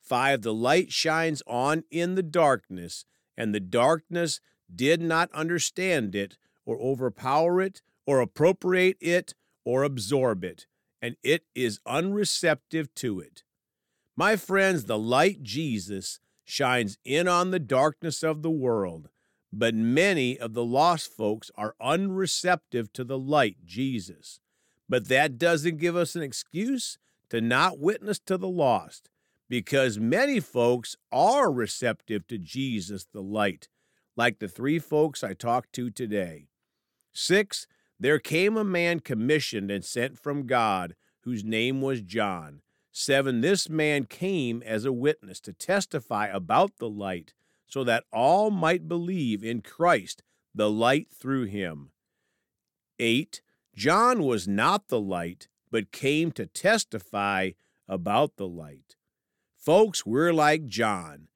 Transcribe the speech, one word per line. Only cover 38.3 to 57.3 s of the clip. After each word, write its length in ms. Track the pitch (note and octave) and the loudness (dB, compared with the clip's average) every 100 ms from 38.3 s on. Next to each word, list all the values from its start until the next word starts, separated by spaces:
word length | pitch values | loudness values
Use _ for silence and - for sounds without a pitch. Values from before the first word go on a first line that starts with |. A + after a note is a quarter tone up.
| D#3+ G3 A3 | 2 2 2
a 80 | |
man 360 | G#3 F3 E3+ E3+ | 0 0 0 0
commissioned 720 | - A#2 A#2+ D3+ - A2+ G2 | -4 -2 2 2 0 -6 -4
and 140 | G2+ | -6
sent 340 | F2+ A#2+ B2+ C3 | -6 -4 -4 -4
from 280 | C#3+ C#3+ B2+ | -8 -6 0
God, 500 | B2 A2 F#2+ E2+ - _ _ | 0 2 0 -4 -12 _ _
whose 240 | A#2+ A#2 | -6 -6
name 360 | G#2+ A2 A#2+ C3+ | -2 0 0 0
was 180 | C3+ C3 | -2 -4
John." 600 | F#2 A2 G#2 F2 D2+ C#2+ _ _ _ | -4 -2 -2 -4 -10 -20 _ _ _
Seven, 520 | - - C#3 C3+ A#2+ | -8 0 2 2 0
"This 260 | D3 G3 - | 2 0 -2
man 360 | D#3 D3+ D3 A#2+ | -2 0 0 -4
came 560 | - F#3 F#3 B2 A#2 | -6 -4 -2 -2 -4
as 200 | A2+ A2 | -4 -4
a 80 | B2+ | -2
witness 460 | B2 C#3 D#3 G2 F#2 | -2 -2 -2 -8 -18
to 100 | - | -18
testify 720 | F2 - G3 - C#3 - G#2+ G#2 | -12 -2 -2 -2 -8 -4 -2 -2
about 520 | G2 E2+ A#2 C3+ _ | -4 2 2 2 _
the 100 | A#2 | -8
light, 460 | G#2 G2 F2+ D#2 _ _ _ _ | -6 -6 -6 -10 _ _ _ _
so 160 | C#3 | -4
that 220 | B2 A2 - | 0 0 0
all 380 | A2 C3 F#3 G#3+ | 0 4 4 2
might 380 | G3 D#3+ F3+ D#3+ | 2 0 0 -2
believe 560 | E3+ E3+ F#3+ B2+ G#2+ | -4 -4 -2 -2 -2
in 160 | A2+ A#2+ | -4 -8
Christ, 640 | - - F3 C#3+ F#2 - _ _ _ | -8 0 2 2 0 -16 _ _ _
the 180 | G#2+ G#2+ | 0 0
light 420 | G#2+ A#2 C#3+ - | 4 4 2 -2
through 320 | - B2+ C3+ | -14 -6 -4
him." 480 | A2+ G2+ F2+ D2+ C#2 _ _ _ _ _ _ _ _ _ _ - | -4 -4 -6 -8 -16 _ _ _ _ _ _ _ _ _ _ -4
Eight, 440 | A#2 A#2+ - - _ _ _ - | 0 0 -2 -14 _ _ _ -4
"John 480 | A2+ F#3 A#3+ B3 | 2 4 4 4
was 240 | C#3+ A2+ F2+ | 0 0 0
not 400 | G2+ C3 G3+ _ | 2 2 2 _
the 120 | A#2+ | -4
light, 460 | G2+ F2+ F2 F#2 - _ _ | -2 -4 -6 -10 -20 _ _
but 220 | A2+ G2+ | -4 -4
came 400 | - C3+ D3+ E3 | -4 0 0 -2
to 140 | - F#2+ | -4 -10
testify 1080 | - F3+ A3 - A2 - G2+ G2+ | -2 2 2 0 -10 -8 -4 0